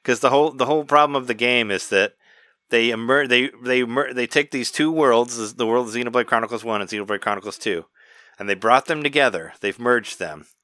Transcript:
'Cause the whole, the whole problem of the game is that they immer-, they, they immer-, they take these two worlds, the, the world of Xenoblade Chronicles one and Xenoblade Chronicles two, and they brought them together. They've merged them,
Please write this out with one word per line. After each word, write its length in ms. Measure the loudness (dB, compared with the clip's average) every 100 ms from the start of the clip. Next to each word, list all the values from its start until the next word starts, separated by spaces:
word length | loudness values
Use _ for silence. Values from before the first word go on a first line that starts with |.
'Cause 160 | -4 0
the 100 | 4
whole, 220 | 4 2
the 120 | 0
whole 200 | 0 0
problem 320 | 4 4 4 2
of 100 | -4
the 80 |
game 360 | 0 2 2 2
is 180 | -2 0
that 240 | 2 2 -2 _ _ _ _ _
they 200 | 0 2
immer-, 360 | 0 0 0 4
they, 240 | 2 0 -4
they 180 | -2 0
immer-, 320 | 0 -2 -2
they 120 | -4 0
take 240 | 0 0
these 200 | -4 -6
two 200 | -2 0
worlds, 460 | 2 4 4 2 -4
the, 180 | -8
the 120 | -4 0
world 220 | 0 -2
of 60 |
Xenoblade 320 | -4 -2 -2 0
Chronicles 380 | -2 -2 -6
one 160 | -6 -6
and 80 | -4
Xenoblade 320 | -8 -6 -4
Chronicles 380 | -4 -6 -6 -8
two, 260 | -4 -4 -6 _ _ -20 _ _
and 100 | -6
they 60 |
brought 320 | -2 2 2 2
them 160 | -4
together. 500 | -2 2 2 0 -8 -8
They've 180 | -8 -4
merged 400 | 0 0 -2 -10
them, 280 | -10 -10 -20 _